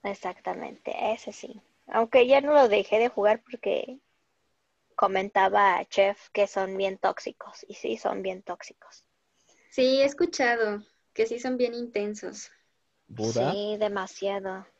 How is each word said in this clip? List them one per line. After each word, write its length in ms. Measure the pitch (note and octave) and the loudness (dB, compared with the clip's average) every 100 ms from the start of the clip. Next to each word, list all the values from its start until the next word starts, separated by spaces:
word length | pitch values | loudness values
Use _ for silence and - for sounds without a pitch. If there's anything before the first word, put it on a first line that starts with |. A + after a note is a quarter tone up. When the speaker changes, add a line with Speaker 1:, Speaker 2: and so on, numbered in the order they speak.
Speaker 1:
exactamente, 880 | G3 G3 F#3 F3+ - F3+ E3+ - - - A3 | -8 -8 -10 -8 -10 -8 -10 -12 -10 -6 -4
ese 200 | A3+ - | -4 -8
sí. 280 | - - A3+ _ _ - | -14 -16 -18 _ _ -4
Aunque 380 | A3 A#3 C4 B3 | -2 4 4 6
ya 120 | C4+ | 4
no 120 | C#4 | 6
lo 160 | D4 B3 | 6 6
dejé 300 | G#3 F#3+ G#3+ | 4 2 2
de 80 | A#3+ | 2
jugar 340 | - G3+ A3 | 2 2 2
porque 560 | _ B3 G3+ - - C4 _ _ _ _ _ _ _ _ _ | _ -8 -4 -2 -4 -14 _ _ _ _ _ _ _ _ _
comentaba 920 | - G3 F#3+ G3 G3+ F#3+ G#3 G3+ F3 - | -2 0 0 0 2 4 4 4 2 -2
Chef 420 | - G3 G3+ - | 2 2 0 -8
que 140 | - G3+ | -2 0
son 300 | - F#3+ F#3+ | 0 -4 -2
bien 220 | G3 F#3+ | -4 -2
tóxicos. 680 | F#3+ - - - - - - | -4 -4 -10 -12 -20 -20 -20
Y 60 | |
sí, 220 | G#3 - A3+ | -10 -8 -4
son 260 | - G3 | -4 -4
bien 200 | F#3+ F#3 | -6 -8
tóxicos. 640 | - F3 - - - - _ _ _ _ _ _ _ | -12 -14 -14 -20 -20 -20 _ _ _ _ _ _ _
Speaker 2:
Sí, 300 | - B3+ C4+ | 0 2 4
he 40 | |
escuchado 760 | C#4 C#4+ E4+ - B3 A#3 A3 G#3 - _ _ | 2 2 -2 2 0 2 0 -2 -10 _ _
que 140 | - A3+ | -4 -2
sí 140 | A#3 | -2
son 160 | B3+ B3+ | -6 -2
bien 180 | B3 | -2
intensos. 760 | A#3 A#3+ G#3 G#3 G#3+ F#3 - - _ _ _ _ _ _ | -2 -6 -4 -6 -6 -12 -14 -20 _ _ _ _ _ _
Speaker 3:
¿Buda? 420 | A2+ A2 A#2 C3 | -6 -2 0 0
Speaker 1:
Sí, 240 | G3 G#3 G#3+ | -2 -4 -4
demasiado. 840 | G#3+ G3+ F#3 - G3 G3 F#3+ F#3+ G3 _ | -2 -4 -8 -6 -6 -4 -6 -10 -14 _